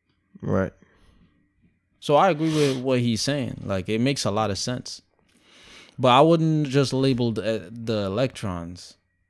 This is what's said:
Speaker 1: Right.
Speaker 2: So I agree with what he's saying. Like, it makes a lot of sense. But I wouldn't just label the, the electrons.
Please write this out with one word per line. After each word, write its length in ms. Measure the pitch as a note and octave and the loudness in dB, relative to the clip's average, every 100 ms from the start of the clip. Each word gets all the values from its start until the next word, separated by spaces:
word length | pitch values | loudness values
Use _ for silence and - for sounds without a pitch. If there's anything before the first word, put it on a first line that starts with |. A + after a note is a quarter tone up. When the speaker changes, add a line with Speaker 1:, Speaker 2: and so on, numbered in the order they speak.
| _ _ _ - | _ _ _ -12
Speaker 1:
Right. 320 | - G2 F#2+ - _ _ _ _ _ _ _ _ _ _ _ _ | -4 -2 -2 -6 _ _ _ _ _ _ _ _ _ _ _ _
Speaker 2:
So 160 | - D3 | 2 4
I 120 | F#3 | 4
agree 260 | D3+ D#3+ | 2 0
with 280 | D#3 C#3+ C3 | 2 0 0
what 180 | C3 B2+ | -2 0
he's 220 | A#2+ A2 | 0 0
saying. 400 | - C#3+ A2+ - | -2 -4 -6 -8
Like, 240 | G2 F#2+ F2+ | -6 -4 -2
it 100 | A2 | 0
makes 280 | B2+ C#3+ - | 0 0 -2
a 40 | |
lot 200 | G2+ G#2+ | -2 -2
of 80 | F#2+ | -2
sense. 420 | - B2+ - - - _ _ _ _ _ - - - - | -6 -8 -10 -16 -20 _ _ _ _ _ -20 -20 -20 0
But 100 | B2+ | 4
I 120 | B2+ | 6
wouldn't 480 | D#3 E3 D#3+ D#3 D3 | 6 6 2 0 2
just 240 | C3+ B2+ | 2 2
label 400 | C3 C3+ A#2+ A#2+ | 0 0 0 0
the, 380 | G#2+ G2 A2 F2 | -2 -2 -4 -6
the 280 | A#2 A2+ G#2+ | -10 -4 -2
electrons. 960 | G2 G2+ B2+ - G#2 F2 E2+ F2 - - _ _ _ | -2 -2 -4 -4 -8 -8 -10 -14 -18 -20 _ _ _